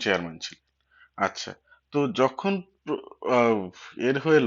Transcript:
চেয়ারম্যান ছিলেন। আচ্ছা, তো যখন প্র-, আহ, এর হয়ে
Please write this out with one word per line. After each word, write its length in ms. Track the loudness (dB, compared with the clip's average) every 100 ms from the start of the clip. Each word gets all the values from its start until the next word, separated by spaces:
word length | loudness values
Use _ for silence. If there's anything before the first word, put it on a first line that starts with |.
চেয়ারম্যান 340 | 0 0 -2 -12
ছিলেন। 200 | -16 -16 _ _ _ _ _ -4 -4
আচ্ছা, 260 | -4 -14 -14 _ _ _
তো 60 | -2 0 2
যখন 320 | 0 0 -4 -4 -6 _
প্র-, 220 | -8 -8 -10 -8 0 2
আহ, 240 | 4 2 -2 -12 -18 -4 -2
এর 100 | 0
হয়ে 180 | 4 4